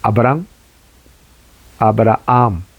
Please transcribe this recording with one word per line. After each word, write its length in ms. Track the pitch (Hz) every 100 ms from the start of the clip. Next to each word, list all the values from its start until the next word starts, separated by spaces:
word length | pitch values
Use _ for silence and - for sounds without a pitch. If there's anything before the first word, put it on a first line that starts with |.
Abraham, 420 | - 107 120 147 190 _ _ _ _ _ _ _ _ _ _ _ - -
Abraham 800 | 110 110 113 110 - 123 120 87 90